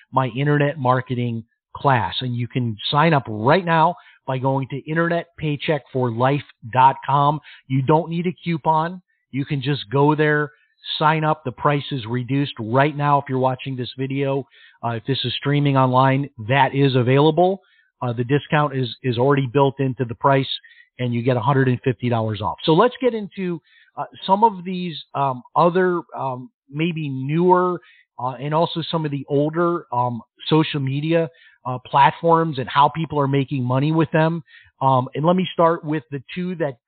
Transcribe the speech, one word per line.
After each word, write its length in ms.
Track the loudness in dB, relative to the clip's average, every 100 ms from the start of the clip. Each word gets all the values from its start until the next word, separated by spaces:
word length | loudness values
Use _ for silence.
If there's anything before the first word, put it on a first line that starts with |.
| _
my 160 | -2 -2
internet 500 | 0 0 2 0 0
marketing 680 | 0 0 -2 -4 -4 -4 -10 _ _
class. 400 | -4 0 2 0 -4
And 160 | -6 -4
you 100 | -4
can 300 | -4 -4 -4 -2
sign 220 | 2 2
up 120 | 2 0
right 380 | -2 2 2
now 320 | 2 2 2 -2 -12 _
by 140 | -8 -4
going 300 | -2 -2 -4
to 200 | -10 -6
internet 380 | -2 -2 -2 -6 -8
paycheck 460 | -6 -4 -2 -4 -4
for 200 | -4 -2
life 320 | 0 0 0 -4 _ -4
dot 240 | 4 4 4
com. 360 | 0 2 2 0 -6 -20 -4
You 160 | -2
don't 260 | 2 2 0
need 200 | -4 -4
a 80 | -6
coupon. 580 | -4 -2 0 0 -2 -8 -18 _ _
You 120 | -8
can 180 | -4 -4
just 280 | -4 -6 -2
go 240 | 2 2
there, 380 | 4 2 0 -2 _ _ _ -12 0
sign 260 | 2 2
up. 180 | 0 -2
The 60 | -6
price 400 | -2 0 0 -2
is 160 | -8 -6
reduced 480 | -6 -2 -2 -2 -6
right 360 | 0 2 2 0
now. 220 | 0 0
If 60 | 0
you're 100 | -2
watching 360 | -2 -2 -6
this 160 | -8 -8 -8
video, 480 | -6 -2 -2 -4 -6 _ -20 _
uh, 60 | -6
if 140 | -4 -2
this 180 | -2
is 100 | -2
streaming 420 | -4 0 2 4 4
online, 540 | 4 4 4 2 -2 -8 -2
that 260 | 2 2
is 220 | 2 2
available. 680 | 4 4 4 4 4 2 0 _ _ _ _
Uh, 120 | -6
the 120 | -4
discount 520 | -2 -2 0 0 0 -2
is, 180 | -6 -4
is 160 | -4 0
already 300 | 2 2 2
built 280 | 2 2 2
into 240 | -4 -2
the 100 | -6
price, 340 | 0 2 2 0 -8 -14 _ _ -8
and 160 | -4
you 80 | -2
get 160 | 0 0
a 20 |
hundred 280 | 2 2 2
and 120 | 0
fifty 280 | -2 -2 -2
dollars 320 | -2 -2 -4
off. 160 | -6 -4
So 100 | 0
let's 200 | 4 2 2
get 140 | -2
into, 480 | -2 -6 -8 -6 -8 -12 _ _ -12
uh, 80 | -12 -10 -2
some 180 | 2
of 180 | 2 0
these, 400 | -6 -6 -6 -8 -8
um, 280 | -4 -2 -4 -4 2
other, 460 | 4 4 2 0 -6
um, 360 | -8 -8 -8 -12 _ _
maybe 400 | -4 -4 -4 -6
newer, 720 | -6 -4 0 4 4 2 -4 -10 _ _ -10
uh, 140 | -8
and 200 | -6 -2
also 300 | 0 0 -2 -6
some 140 | -4
of 60 | -4
the 140 | -6 -2
older, 580 | 0 0 0 0 -2 -4
um, 280 | -4 -4 -6 -12 _ 0
social 320 | 2 2 -2
media, 500 | -4 -4 0 0 -2 -8 _ _ -10
uh, 120 | -10 0
platforms 720 | 4 4 4 4 4 2 -4
and 100 | -2
how 200 | 2 2
people 300 | 2 -4 -2
are 100 | 0
making 360 | 0 0 -2
money 280 | 0 0 2
with 180 | 2 2
them. 320 | 2 2 -2 -8 -20 -20 -2
Um, 280 | 2 2 0
and 100 | 0
let 120 | 2 2
me 100 | 0
start 320 | 2 2 2
with 180 | -4 -6 -6
the 120 | -12 -10
two 220 | -8 -8 -4
that 220 | -6 -6